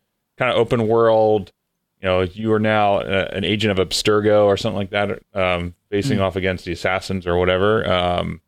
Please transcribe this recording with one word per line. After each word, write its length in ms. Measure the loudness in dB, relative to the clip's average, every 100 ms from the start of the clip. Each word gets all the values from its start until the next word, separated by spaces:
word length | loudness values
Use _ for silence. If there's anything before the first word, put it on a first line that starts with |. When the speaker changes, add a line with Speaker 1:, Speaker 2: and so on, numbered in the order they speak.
| _ _ _ -6
Speaker 1:
kind 120 | -2
of 60 | 0
open 320 | 0 0 2
world, 640 | 4 4 4 4 2 -2 _ _ _ _ _
you 80 | -2
know, 140 | 0
you 300 | 0 -4 -2
are 60 | 0
now 400 | 2 2 2 0
a, 260 | 0 -2 -2
an 180 | -4
agent 340 | -2 0 0 0
of 80 | -2
Abstergo 580 | -2 0 2 4 4 4
or 100 | 2
something 200 | -2 -6
like 120 | -4
that, 300 | -4 -4 -6 _
um, 400 | -4 -2 -2 -4 -10 -6
facing 280 | -4 -2 0
Speaker 2:
Hmm. 60 |
Speaker 1:
off 100 | -2 -2
against 280 | -4 -4
the 80 | -6
assassins 540 | -6 -2 -4 -4 -6 -2
or 100 | 0
whatever. 480 | 2 2 2 0 0
Um, 500 | 0 0 -2 -4 -8